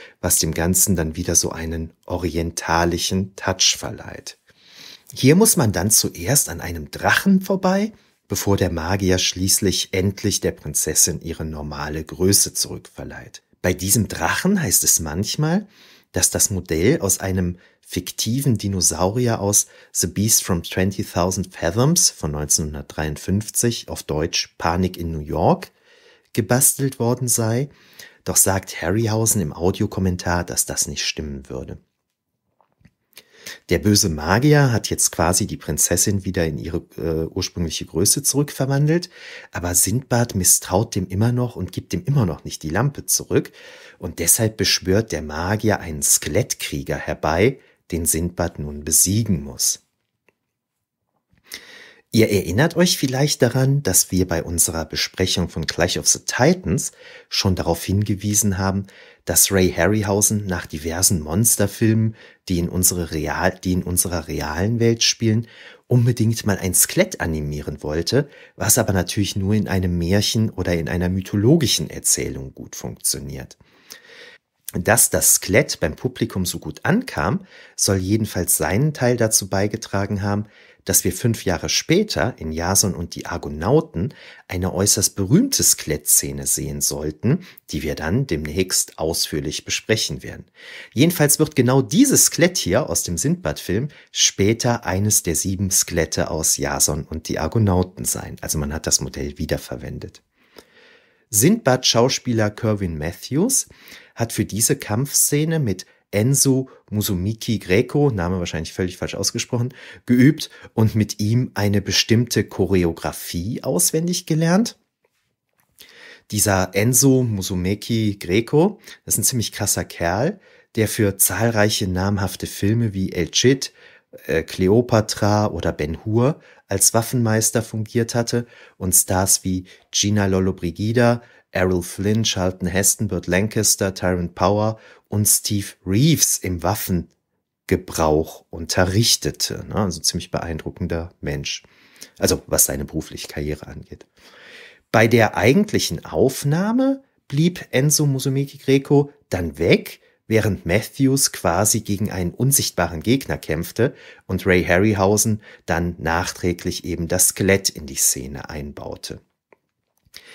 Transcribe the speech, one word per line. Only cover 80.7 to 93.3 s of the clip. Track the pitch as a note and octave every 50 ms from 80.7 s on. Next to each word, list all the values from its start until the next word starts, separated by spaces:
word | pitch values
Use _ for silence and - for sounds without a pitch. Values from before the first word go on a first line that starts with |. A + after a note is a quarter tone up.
| - _ -
dass | - - - -
wir | F#2
fünf | - - - A#2 G#2+ - -
Jahre | F#2+ E2+ D#2 - D#2
später | - - - - D#3 G#3 D3+ - - D2+ E2 B2 - -
in | E2 D#2
Jason | D#2 E2 E2+ F2+ G2 - - F#2+ D#2+
und | - E2+ - -
die | - -
Argonauten | - F2 E2 - C#2+ D2 D2+ E2+ G#2 C#3 D#3+ E3 - - E2 G2 C#3+ - - - - - - -
eine | - - F2+ F#2 F2+
äußerst | - E2+ G2+ G2+ - G#2+ F#2+ - -
berühmte | G2 F#2+ F2+ C3+ G3+ C4+ C4+ - -
Skelettszene | E2 - - - - D#2 D2+ - - - - - - C#2 C#2 C#2+ C2+
sehen | C#2 - D2+ D2 C#2 D2 D2
sollten, | - - C#2 C#2+ D2+ D#2 D#2 - - A#2 D#3+ F3+ - - - _ _ -
die | - D2
wir | C#2+ D2 C#2+
dann | D2 D2+ D#2+ G2 C3 C3+
demnächst | - E2 D2+ D2+ D2+ D2+ F#2 F2 - - - - - - -
ausführlich | D#2+ D#2+ E2 - - - E2 D2+ C#2+ D2+ D2 - -
besprechen | - - - - - A2 G#2 - - - -
werden. | - - - - - _ _ - - - - - - - -
Jedenfalls | A2 D#3 F3 F3 - D3 C#3 - -
wird | D3+ - -
genau | C3+ A#2 B2 C3 C3+
dieses | A2+ G#2 D3+ G#3+ C#4+ C4+ A3 - -
Skelett | - - - E3 F3 F3
hier | - - E3+ G2+ A#2+ - -
aus | E2+ -
dem | - F2+ F2 E2+
Sindbad-Film | - -